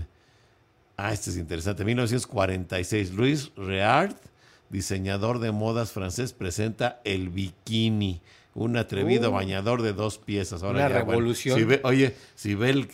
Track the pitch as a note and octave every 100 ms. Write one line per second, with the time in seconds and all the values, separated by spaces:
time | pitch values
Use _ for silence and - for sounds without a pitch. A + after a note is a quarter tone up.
0 | E2 _ _ _ _ _ _ _ _ -
1 | G2+ G#2 - F2+ E2 E2 F#2+ G2 G2 B2
2 | A#2 A#2+ - A2 F#2+ F#2 E2+ F#2 F2 G#2+
3 | F2+ F#2+ C3 D3 C3+ - F#2+ F#2+ G#2 C#3
4 | G3 - - _ _ - - G2 - F#2+
5 | F#2+ G2 A2 B2 A2+ G#2 A2 A#2 A2 G#2
6 | F#2 G#2 - - F#2 G#2 A2 - B2 -
7 | G2+ F#2+ F#2 F#2 F#2 - - A2+ A2 G#2+
8 | G2 E2+ - - _ - A#2 A#2 G#2+ F#2+
9 | - A#3 A#2 G2 F#2+ G2 G#2 B2 A2+ G2+
10 | G#2+ - - G2+ F#2 F2 G2 C3 C#3+ -
11 | A#2 A#2 A#2 A#2 C3 B2+ A2 C3+ C3 C3+
12 | C3+ - - - G#2 G2+ B2 C3+ G#2+